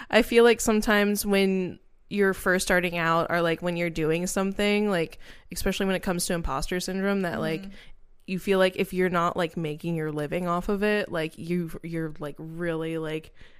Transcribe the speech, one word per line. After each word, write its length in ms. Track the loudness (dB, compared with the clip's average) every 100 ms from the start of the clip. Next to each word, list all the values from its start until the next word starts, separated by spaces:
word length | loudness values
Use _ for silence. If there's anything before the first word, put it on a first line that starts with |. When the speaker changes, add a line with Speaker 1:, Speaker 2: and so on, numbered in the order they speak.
| 2
Speaker 1:
I 100 | 2
feel 220 | 4 6
like 180 | 6 6
sometimes 640 | 4 2 4 4 4 0 2
when 540 | 2 4 2 -2 -8 _ _ -8
you're 240 | 0 2
first 320 | 2 2 2 4
starting 300 | 2 2 0
out 300 | 2 2 2
or, 120 | 2
like, 200 | 2 0
when 160 | -2 -2
you're 120 | -2
doing 380 | 0 0 0 0
something, 640 | 0 -2 0 2 2 2
like, 280 | 0 -2 -6 -18 -20 -14
especially 340 | -4 -2 0 0
when 100 | 0
it 80 |
comes 220 | -2 -2 -2
to 80 |
imposter 440 | -2 -2 -4 -2 -4
syndrome, 400 | -4 -2 -2 -2
that, 180 | -2 -4
like, 220 | -4 -4
Speaker 2:
Mm-hmm. 100 | -8 -16 -18 -20 -20 -20 -8
Speaker 1:
you 100 | -6
feel 200 | 0 4
like 160 | 4 2
if 180 | -2
you're 160 | 2 2
not, 280 | 2 2 0
like, 180 | -2 -2
making 400 | -6 -6 -4 -2
your 160 | -2
living 340 | -4 -4 -2 -2
off 220 | -2 0
of 160 | 0
it, 260 | 2 0 -2
like, 280 | -4 -6 -8
you, 340 | -4 -2 -2 -8
you're, 300 | -8 -6 -6 -6
like, 160 | -10 -10
really, 600 | -12 -6 -4 -4 -4 -4
like, 360 | -4 -6 -8 -20 -20